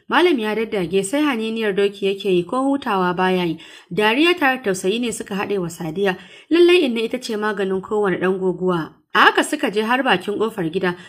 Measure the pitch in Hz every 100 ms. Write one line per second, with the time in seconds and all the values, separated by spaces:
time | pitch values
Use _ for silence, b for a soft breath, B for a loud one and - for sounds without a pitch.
0 | - 240 359 269 214 214 220 214 165 190
1 | 190 285 302 233 220 226 214 190 202 202
2 | 196 196 202 180 170 254 269 277 247 196
3 | 180 180 185 185 175 160 B B B 175
4 | 214 247 339 359 277 254 220 185 190 226
5 | 240 214 220 196 202 202 170 170 165 165
6 | 196 180 B B B 330 349 359 277 233
7 | 226 247 254 214 214 202 190 190 185 214
8 | 202 175 180 190 185 175 185 175 151 -
9 | _ 202 320 427 - - 247 202 220 254
10 | 262 180 180 208 220 214 165 180 180 180